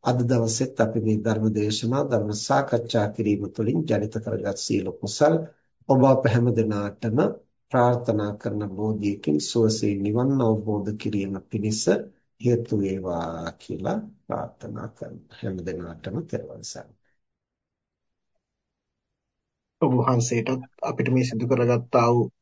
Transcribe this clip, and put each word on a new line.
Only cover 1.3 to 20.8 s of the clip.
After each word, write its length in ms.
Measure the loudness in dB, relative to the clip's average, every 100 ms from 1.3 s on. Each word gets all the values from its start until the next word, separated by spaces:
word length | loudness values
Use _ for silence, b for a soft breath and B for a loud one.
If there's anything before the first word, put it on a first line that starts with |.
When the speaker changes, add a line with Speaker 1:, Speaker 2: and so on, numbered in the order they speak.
| 2 2
Speaker 1:
දේශනා, 540 | 2 0 0 0 0
ධර්ම 280 | 2 0 0 -4
සාකච්ඡා 720 | 0 0 2 -2 0 0 0
කිරීම 340 | 0 0 0 -2
තුළින් 300 | -2 0 0
ජනිත 340 | 0 0 0 -4
කරගත් 400 | -4 -4 -4 -6
සියලු 340 | -2 -2 -2
කුසල් 420 | -6 -8 4 4 4 -2 B B _ 2
ඔබ 120 | 6
අප 200 | 6 6 4
හැම 220 | 4 4
දිනාටම 680 | 2 0 0 -4 -4 -2 2 0 -2 _ _ _
ප්‍රාර්ථනා 600 | 2 4 2 0 0 -2 -4
කරන 240 | -6 -4 -6
බෝධියකින් 680 | -4 -2 0 -2 -2 0 -2
සුවසේ 540 | 0 2 2 2 0 0
නිවන් 340 | 0 0 2 2
අවබෝධ 520 | 2 2 0 -2 -4 -4
කිරීම 380 | -4 -4 -4 -6 -6
පිණිස 360 | -4 -2 0 2 0 -2 B B _
හේතු 320 | 0 0 0 -2
වේවා 760 | -2 -2 -4 -4 -4 -6 -10
කියලා 460 | -12 -12 -6 -2 -4 -6 -18
ප්‍රාර්ථනා 680 | _ -6 -6 -12 -12 -10 -12
කරමු. 320 | _ -16 -16 -20
හැම 260 | -10 -8 -6
දිනාටම 580 | -8 -8 -10 -12 -10 -8
තෙරුවන් 400 | -6 -8 -8 -14
සරණයි. 320 | -14 -16 -18 _ _ _ _ _ _ _ _ _ _ _ _ _ _ _ _ _ _ _ _ _ _ _ _ _ _ _ _ _
Speaker 2:
ඔබ 100 | 2
වහන්සේටත් 680 | 2 2 2 2 -2 -2 -4 -6 _